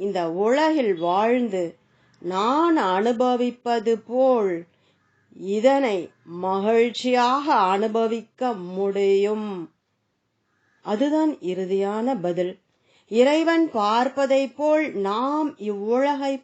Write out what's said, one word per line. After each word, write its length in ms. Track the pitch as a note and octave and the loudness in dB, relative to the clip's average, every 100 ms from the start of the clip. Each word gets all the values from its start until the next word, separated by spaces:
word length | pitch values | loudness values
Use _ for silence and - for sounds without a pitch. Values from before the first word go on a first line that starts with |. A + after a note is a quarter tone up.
இந்த 200 | G3 F#3+ E3+ | -6 -2 -2
உலகில் 600 | E3+ G#3 C4+ D#4 D#4 A#3 F3 | -2 0 2 2 2 0 0
வாழ்ந்து 680 | E3+ F3+ A3+ B3+ A#3+ F#3+ E3+ - _ _ _ _ | 0 0 2 0 0 -4 -6 -8 _ _ _ _
நான் 540 | F3 F#3 G#3+ C#4+ E4+ D#4+ G3 | -6 -2 0 2 2 2 2
அனுபவிப்பது 1040 | F#3 A3 A#3 B3+ B3 B3 A#3+ A#3+ A#3 G#3+ A3+ | 2 0 2 0 2 -2 -4 -2 -2 0 -2
போல் 540 | A3+ A#3+ C4 B3 G3+ E3+ F3 _ _ _ _ _ _ - F3+ | -2 0 2 4 0 -2 -8 _ _ _ _ _ _ -12 -4
இதனை 440 | G#3 A#3+ C#4 C4 G3 D3 _ - E3+ | 2 4 4 2 -2 -6 _ -16 -8
மகிழ்ச்சியாக 1080 | F#3 F#3+ G3+ A3+ A#3+ G#3+ B3+ B3 A#3+ C4+ C#4+ B3+ F#3 | -4 -2 2 2 2 0 -2 2 2 0 2 2 2
அனுபவிக்க 880 | G3 A3 A3 A3+ A3+ A3 - B3+ G#3+ F3 | 2 0 0 -2 -2 -8 -6 -4 -4 -8
முடியும்." 760 | F#3 G3 G3 G3 G3 G3+ G#3+ G#3+ F#3+ D#3+ _ _ _ _ _ _ _ _ _ _ _ | -4 -2 0 2 2 2 -2 -6 -8 -10 _ _ _ _ _ _ _ _ _ _ _
அதுதான் 480 | - G#3 C#4+ D4+ D#4 C#4 | -6 -2 0 2 0 -2
இறுதியான 720 | E3+ F3+ F#3 F#3+ G3 G#3+ A#3+ B3 | -6 -6 -2 -2 -2 -2 -2 -2
பதில். 320 | F3 F3 F3+ F#3+ _ _ _ _ - | -2 -2 -4 -6 _ _ _ _ -2
இறைவன் 540 | G#3+ B3+ D4+ E4 E4 D#4+ | 2 4 4 2 2 0
பார்ப்பதை 720 | A3+ G#3 A3+ B3+ C4 C4+ C4+ C4+ | 0 0 2 0 0 0 2 0
போல் 360 | - D4+ D#4 D4+ | -2 0 2 0
நாம் 540 | G3+ G3 G#3 C4 D4+ D4+ - | -2 -2 -2 -2 -2 -4 -6
இவ்வுலகை 760 | G#3 G3+ G#3 A#3+ C#4 C#4 C#4 C4+ | -8 -6 -2 0 0 0 -4 -6